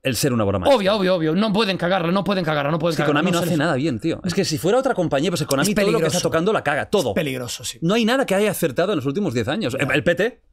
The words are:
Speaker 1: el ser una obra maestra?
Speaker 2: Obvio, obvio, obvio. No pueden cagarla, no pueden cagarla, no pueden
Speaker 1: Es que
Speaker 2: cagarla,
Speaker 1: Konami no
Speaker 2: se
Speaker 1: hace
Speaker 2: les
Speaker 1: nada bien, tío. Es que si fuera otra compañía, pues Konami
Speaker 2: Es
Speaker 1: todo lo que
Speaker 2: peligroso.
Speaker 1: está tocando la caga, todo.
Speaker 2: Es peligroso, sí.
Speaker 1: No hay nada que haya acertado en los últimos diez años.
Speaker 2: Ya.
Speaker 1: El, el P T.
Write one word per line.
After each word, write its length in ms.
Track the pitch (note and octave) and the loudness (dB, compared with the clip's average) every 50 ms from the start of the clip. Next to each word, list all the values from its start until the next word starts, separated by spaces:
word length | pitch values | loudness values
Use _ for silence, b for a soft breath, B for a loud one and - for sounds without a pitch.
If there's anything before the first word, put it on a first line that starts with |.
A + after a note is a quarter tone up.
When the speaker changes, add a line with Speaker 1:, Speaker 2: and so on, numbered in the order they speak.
Speaker 1:
el 140 | _ C#3 B2 | _ -2 -2
ser 160 | - - D3 B2 | 0 0 0 0
una 120 | A#2 G#2+ | 2 0
obra 140 | G2 G2 G2 | 0 0 0
maestra? 160 | F2+ - C#4 | 4 4 4
Speaker 2:
Obvio, 180 | A#3+ G3+ F#3 G#3 | 4 4 2 0
obvio, 200 | A3 F#3+ F3+ F#3 | 2 2 0 0
obvio. 180 | F3+ D#3+ D#3 D#3 | 2 0 0 0
No 180 | F#3 G#3+ A3 F#3+ | 0 0 0 2
pueden 240 | G3+ A3+ G3 F#3+ | 0 0 0 -2
cagarla, 340 | D#3+ - F3 F#3 G3 - E3 F3 | -2 0 0 0 0 0 0 0
no 100 | G3 F#3 | 0 0
pueden 200 | F3 G3+ F#3+ F3+ | 0 -2 -2 0
cagarla, 260 | D3 D#3 D3 C#3 C#3+ | 0 0 0 0 0
no 80 | D#3+ E3 | -2 0
pueden 140 | D#3+ F3 D#3+ | 0 -2 -2
Speaker 1:
Es 40 | |
que 60 | - D3+ | 0 0
Speaker 2:
cagarla, 180 | D3 D3 C#3+ | 0 2 2
Speaker 1:
Konami 120 | D#3 F#3+ E3+ | 2 2 0
no 60 | E3+ | 0
Speaker 2:
se 60 | - | 0
Speaker 1:
hace 60 | E3+ | 0
Speaker 2:
les 80 | F3 D#3 | 0 0
Speaker 1:
nada 160 | C#3 F3 D#3+ | 0 0 0
bien, 240 | B2+ C#3 E3 C3 G#2+ | 0 0 -2 -2 -2
tío. 220 | - E3 C#3+ - - | -2 -4 -4 -4 -4
Es 80 | F3+ E3+ | -4 -2
que 120 | G3 F#3 | -2 -2
si 120 | B2 D#3 | -2 -2
fuera 220 | C3+ - E3+ G#3+ B3+ | -2 0 2 2 2
otra 160 | C4 C4+ A#3 | 2 0 0
compañía, 360 | - F3+ D#3 - C#3 C#3+ D3 | 0 0 0 0 0 0 0
pues 120 | - - D#3 | -2 -2 -2
Konami 240 | - - C3+ C#3+ F3+ | 0 0 0 0 0
Speaker 2:
Es 40 | G#3 | 2
Speaker 1:
todo 80 | G#3+ G3+ | 2 2
lo 0 | G3 | 2
que 40 | E3 | 2
Speaker 2:
peligroso. 220 | D#3 D#3+ D#3+ - | 2 0 0 -2
Speaker 1:
está 120 | F3 - E3+ | 0 -2 0
tocando 240 | - E3 E3 G3 G#3+ | 0 0 0 2 0
la 100 | D#3 - | 0 0
caga, 240 | C#3+ D3 C#3 A2+ | 0 -2 -2 -2
todo. 240 | - - G3+ E3 A#2+ | 0 0 0 2 2
Speaker 2:
Es 40 | G2 | 0
peligroso, 500 | - E3+ C#3+ C3 B2+ B2 A#2 - - A#2+ | 0 -2 -2 -4 -6 -6 -8 -10 -10 -10
sí. 140 | - - - - | -12 -10 -4 0
Speaker 1:
No 120 | E3 G3+ | 0 2
hay 100 | A#3 A#3 | 2 2
nada 200 | G#3+ B3 C4+ B3+ | 2 2 2 2
que 100 | - F#3+ | 2 2
haya 140 | F#3+ G#3 G#3+ | 2 2 2
acertado 420 | F3+ - - D#3+ B2 - E3 F#3+ G#3 | 0 0 -2 -2 0 0 0 0 0
en 40 | |
los 100 | D#3 A#2 | -2 -2
últimos 280 | C#3 C#3 F3 G#3 F3 A2+ | -2 -2 0 -2 -2 0
diez 140 | B2 A2+ G2 | -2 -2 -2
años. 260 | - - A2+ B2+ A2+ | -2 -2 -2 -4 -2
Speaker 2:
Ya. 80 | C3+ D3 | -2 -2
Speaker 1:
El, 60 | C3 C3 | 0 0
el 120 | D3+ A#2 | 0 2
P 100 | F3 F3 | 0 0
T. 260 | - F#3+ A#3 - _ _ _ | 2 0 -2 -2 _ _ _